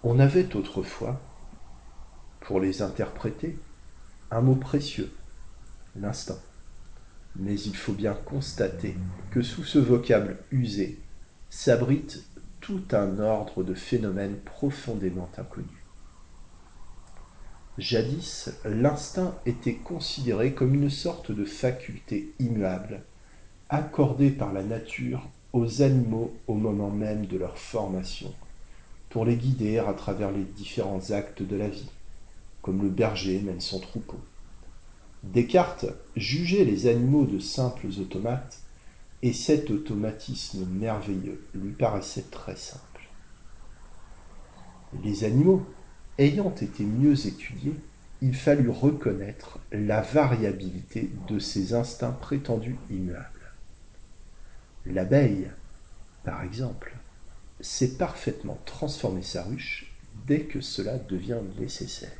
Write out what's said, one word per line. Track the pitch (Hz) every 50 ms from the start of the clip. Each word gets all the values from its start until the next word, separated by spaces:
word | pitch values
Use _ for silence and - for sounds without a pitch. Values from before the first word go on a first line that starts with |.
On | - 120 117 131
avait | 139 139 147 180 180 - -
autrefois, | 104 95 - - 95 - - - - 113 110 135 135 - - - - - - - - - - - - - - - - - - - - - - - -
pour | - - 101 95
les | 95 95 95 -
interpréter, | 104 92 - - 104 - - - - 107 - - - 165 156 - - - - - - - - - - - - - - -
un | 113 117
mot | 123 131 131
précieux, | 131 - - - 143 143 - - 104 - - - - - - - - - - - - - - - - - - -
l'instinct. | 107 98 104 127 - - - 92 - - - - - - - - - - - - - - - - - - - -
Mais | 92 95 101 104 101
il | - 107 92
faut | - - -
bien | 98 98 104 107 98
constater | - - - 139 139 135 - - - 110 92 - - - 95 92 92 92 92 - - - -
que | - 123
sous | 120 - - -
ce | 151 - - 151
vocable | 127 117 123 120 117 - 117 104 101 95 92 - - -
usé | 135 127 120 110 98 101 95 - - - - - - - - - - - - -
s'abrite | - - - 135 120 117 120 120 139 156 - - - - - - - - - - - -
tout | - - 202 185 190 -
un | - 104 101 98 95 101
ordre | 107 107 110 104 107 - - -
de | - 92 92
phénomènes | - - - 120 117 110 101 92 98 101 101 101 95
profondément | - - - - 143 143 139 - - 123 113 104 95 92 90 92 90 90 -
inconnus. | - - - - - - - - - - - - - - - - - - - - - - - - - - - - - - - - - - - - - - - - - - - - - - - -
Jadis, | - 95 - 120 113 - 123 143 170 - - - - - - - - -
l'instinct | 110 104 110 123 147 147 - - - - 185 180 175 - - -
était | 120 120 - - 120 -
considéré | - - - 175 165 - - - - 131 120 107 101 117 139
comme | 135 - 135 127 135
une | 143 143 139
sorte | - - - 170 170 - - -
de | 107 104 101
faculté | - - - - 127 123 - - - 92 - - - 110 98 - - - -
immuable, | 131 117 117 107 98 92 92 92 98 104 107 95 - - - - - - - - - - - - - -
accordée | 147 147 151 - - - 143 127 117 123 143 139
par | - - 104 98
la | 95 95 95
nature | 104 113 110 - - - - 127 123 127 127 - - - - - -
aux | - 123 117 113 104 -
animaux | 139 135 135 131 120 110 110 113 117 117 - - - -
au | 110
moment | 107 107 110 104 101 101 101
même | 101 104 107 107 107 107 104
de | 92 90
leur | 92 90 87 -
formation, | - - - - 113 104 95 95 92 92 - - - - - - - - - - - - - - - - - - - - -
pour | - 117 110
les | 117 120
guider | 120 120 131 131 123 110 104 110 113
à | 101 101
travers | 95 - - 107 98 92 101 98
les | 98 101 95
différents | 92 - - 101 - - 120 101 98 98 92 90 -
actes | 104 101 101 - - -
de | 98 95 101
la | 98 104 101
vie, | 95 - - - - - - - - - - - - - - - - -
comme | - - 95 98
le | 101 98
berger | 92 92 113 - 95 - 92 95 92 98
mène | 101 98 90 87
son | - - 98 92
troupeau. | 92 - - 113 - - - - - - - - - - - - - - - - - - - - - - - -
Descartes | - 98 92 120 120 - - 143 135 - - - - - - - - - -
jugeait | 120 101 104 135 156 175 175 185 208 180
les | 120 101 95 -
animaux | 123 117 120 123 131 143 151 135
de | 107 101 92
simples | 95 - - 135 127 120 - - - 98 95 101
automates, | 92 - - 92 104 117 131 131 131 - - - - - - - - - - - - - - -
et | - 123
cet | - - - - 151 151 - -
automatisme | 107 98 - - 107 101 107 110 107 - - - 127 - - - - 95 92
merveilleux | 90 92 95 110 113 110 104 95 104 98 95 92 - - - - - -
lui | 101 95 101
paraissait | - - 123 113 104 98 95 - - - - -
très | - - - - -
simple. | - - - - - - - - - - - - - - - - - - - - - - - - - - - - - - - - - - - - - - - - - - - - - - - - -
Les | 95 104 101 95 110
animaux | 107 117 131 156 180 190 185 - - - - - - - - - - - -
ayant | 139 147 151 202 196 - 190
été | - - 95 - - 104
mieux | 101 107 120 139 147 143 127 107
étudiés, | 98 92 - - - - - - 147 156 156 - - - - - - - -
il | 131 131 123
fallut | - - 147 143 143 127 117
reconnaître | - - 135 147 147 - - 113 95 95 98 101 - - - - - - - -
la | - 104 107 104 107 107
variabilité | 107 - 120 151 - 127 123 110 107 101 95 95 95 90 87 90 - - - 113 - - - 101 -
de | - 110 101
ces | - - - - 95 92 113
instincts | 117 120 - - - 123 123
prétendus | 127 - - - 143 139 - - 120 110 107 120 127 - - -
immuables. | 104 95 92 90 85 - - - - - - - - - - - - - - - - - - - - - - - - - - - - - - - - - -
L'abeille, | - - 95 92 98 131 143 143 117 101 92 92 - - - - - - - - - - - - - - -
par | - - - -
exemple, | 90 90 95 113 131 117 - - - - - 117 - - - - - - - - - - - -
sait | - - - - 135 127 -
parfaitement | - 185 - - - - - - - - 101 - - -
transformer | - - - 160 139 139 - - 104 92 92
sa | 92 - - 92
ruche | 87 98 123 120 - - - - - - - - - - - 104 - 127
dès | 143 156
que | - - - 139
cela | 131 - - - 98 104 131
devient | 120 - - 95 90 - - 117 117 113 95 98 107
nécessaire. | 113 - - - - - - - - - - -